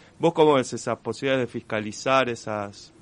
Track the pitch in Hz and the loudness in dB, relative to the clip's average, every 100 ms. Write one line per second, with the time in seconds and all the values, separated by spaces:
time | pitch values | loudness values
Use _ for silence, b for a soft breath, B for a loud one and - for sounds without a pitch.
0 | B _ 160 165 151 139 117 120 - 113 | B _ 0 4 6 6 2 -6 -6 -6
1 | 117 110 139 135 120 123 - 110 107 101 | -6 -6 -2 -2 -2 -8 -6 -6 -6 -6
2 | 135 135 123 117 - 107 101 101 - _ | 2 2 2 -4 -6 -6 -8 -12 -20 _